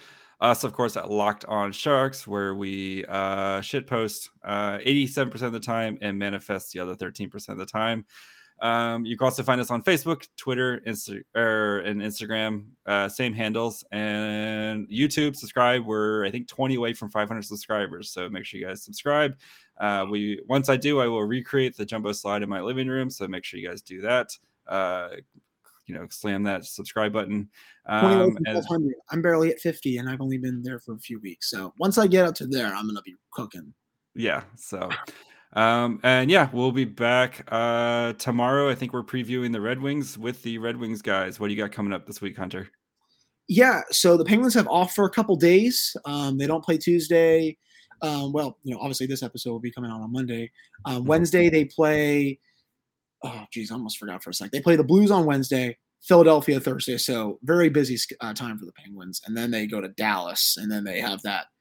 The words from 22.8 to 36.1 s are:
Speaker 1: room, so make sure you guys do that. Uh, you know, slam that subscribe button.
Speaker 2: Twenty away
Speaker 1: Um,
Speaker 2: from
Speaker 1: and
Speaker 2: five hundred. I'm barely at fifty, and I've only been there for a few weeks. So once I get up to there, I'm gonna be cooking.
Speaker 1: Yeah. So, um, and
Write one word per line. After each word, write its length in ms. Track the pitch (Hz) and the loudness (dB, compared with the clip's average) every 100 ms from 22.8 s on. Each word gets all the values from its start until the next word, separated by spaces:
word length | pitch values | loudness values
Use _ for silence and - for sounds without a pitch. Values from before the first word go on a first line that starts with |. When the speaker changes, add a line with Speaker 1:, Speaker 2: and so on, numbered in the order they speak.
| 131 | -2
Speaker 1:
room, 200 | 131 127 | -2 -4
so 160 | - 95 | -6 -8
make 180 | 92 - | -8 -10
sure 120 | 98 | -12
you 80 | 87 | -12
guys 120 | 92 | -12
do 200 | - 92 | -14 -8
that. 280 | 107 123 117 - _ _ - | 0 0 0 -10 _ _ -6
Uh, 420 | 95 92 90 87 - - _ _ _ _ _ - | -2 -2 -4 -8 -14 -18 _ _ _ _ _ -14
you 60 | |
know, 140 | 82 85 | -14 -14
slam 320 | - 104 98 | -8 -4 -2
that 220 | 101 95 - | -2 -4 -8
subscribe 480 | - 98 110 107 | -14 -8 -2 0
button. 340 | 107 95 104 101 _ - _ - | -2 -4 -6 -6 _ -20 _ -4
Speaker 2:
Twenty 280 | 107 190 196 | 4 6 6
away 80 | |
Speaker 1:
Um, 80 | 185 160 | 4 2
Speaker 2:
from 80 | 165 | -2
Speaker 1:
and 80 | - | -2
Speaker 2:
five 80 | - | -2
hundred. 300 | 170 143 127 - | 0 0 -4 -6
I'm 100 | 165 | 0
barely 300 | 170 160 165 | 2 4 2
at 80 | 156 | 0
fifty, 380 | 127 120 135 123 | -4 -2 -4 -2
and 120 | 127 | -4
I've 120 | 135 | -6
only 160 | 135 131 | -4 -4
been 240 | 127 123 | -4 -4
there 160 | 127 123 | -6 -10
for 140 | - 107 | -12 -14
a 40 | |
few 200 | - 113 | -12 -12
weeks. 300 | 98 85 - | -12 -10 -8
So 220 | 104 95 - | -8 -10 -2
once 200 | 185 226 | 2 4
I 80 | 202 | 6
get 180 | 185 175 | 6 4
up 100 | 170 | 0
to 120 | 131 | -4
there, 260 | 131 107 | -2 -2
I'm 140 | 98 107 | -4 -6
gonna 140 | 104 | -8
be 120 | 95 90 _ | -12 -20 _
cooking. 380 | - 107 90 73 _ _ _ _ - | -10 -10 -12 -18 _ _ _ _ -4
Speaker 1:
Yeah. 260 | 113 69 - - | -2 -2 -6 -18
So, 340 | - 92 90 - - - - _ _ | -12 -8 -6 -8 -10 -20 -20 _ _
um, 460 | 107 113 117 120 107 | 2 4 4 0 2
and 300 | 127 | 4